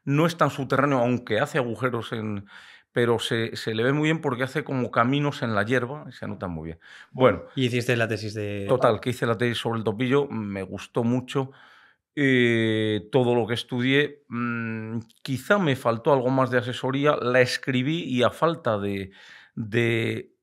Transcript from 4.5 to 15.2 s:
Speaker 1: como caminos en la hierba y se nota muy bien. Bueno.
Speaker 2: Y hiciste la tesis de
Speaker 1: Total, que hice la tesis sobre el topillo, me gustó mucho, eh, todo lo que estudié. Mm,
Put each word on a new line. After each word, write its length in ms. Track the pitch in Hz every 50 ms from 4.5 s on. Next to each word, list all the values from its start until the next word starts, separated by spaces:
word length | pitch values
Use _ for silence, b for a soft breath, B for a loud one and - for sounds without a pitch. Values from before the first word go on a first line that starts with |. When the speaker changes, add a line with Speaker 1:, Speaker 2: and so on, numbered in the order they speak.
| - 156 -
Speaker 1:
como 260 | - 135 131 120 -
caminos 520 | - 123 117 123 139 143 147 143 139 - 131
en 120 | 117 110
la 100 | 101 104
hierba 420 | 113 131 123 120 123 143 151 - 127
y 40 | -
se 140 | - 98
nota 220 | 104 104 - 98 90
muy 180 | 85 78 80 82
bien. 100 | 80 - B B B B B B
Bueno. 320 | B 131 131 117 92 82 - - -
Speaker 2:
Y 120 | 135 127
hiciste 280 | 120 120 123 113 - 123
la 140 | 117 117 110
tesis 240 | 110 101 107 104 104
de 320 | 110 104 101 104 101 98
Speaker 1:
Total, 340 | 101 131 123 - 123 107 98
que 100 | - 123
hice 160 | 117 - 139
la 100 | 120 113
tesis 220 | 101 123 120 113 -
sobre 200 | - 120 113 113
el 40 | 104
topillo, 420 | 113 107 110 127 123 135 143 143
me 360 | - 110 113 107 101 98 98 95
gustó 420 | 95 98 95 - - - 131 117
mucho, 460 | 117 123 127 127 - - 139 131 131 B B B B B B B B B B B _ -
eh, 920 | 147 143 135 131 123 123 120 117 113 113 110 110 110 107 107 107 104 - - -
todo 220 | 131 123 120 120
lo 120 | 120 110
que 80 | 101 120
estudié. 680 | 113 - - 127 123 123 131 135 143 147 147 143 - _ -
Mm, 720 | 120 117 120 120 117 117 113 113 113 110 110 110 113 117 113 - _ _